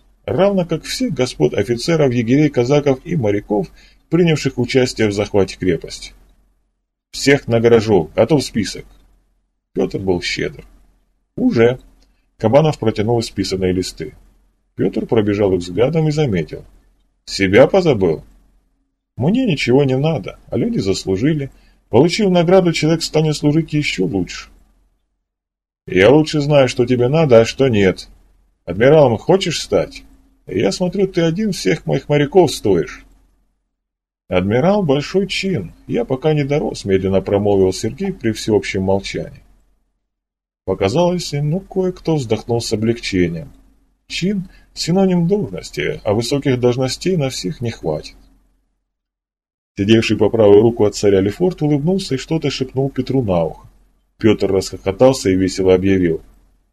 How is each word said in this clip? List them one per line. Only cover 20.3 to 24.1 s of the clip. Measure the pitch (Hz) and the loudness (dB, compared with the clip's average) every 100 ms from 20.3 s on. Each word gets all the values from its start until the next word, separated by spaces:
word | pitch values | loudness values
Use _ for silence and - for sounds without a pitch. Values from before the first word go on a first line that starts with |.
| - - | -16 -8
а | 110 | -4
люди | 233 226 | -4 -2
заслужили. | 98 92 180 95 139 156 135 - _ _ _ | -2 -2 -2 -2 0 -2 -6 -14 _ _ _
Получив | 110 170 196 202 | 2 2 2 2
награду, | 175 170 190 175 | 2 4 4 4
человек | 160 151 165 | 2 0 0
станет | - 156 156 147 | -2 0 0 0
служить | 147 156 156 | 0 0 0
ещё | 151 143 - | -2 -2 -4
лучше». | - | -2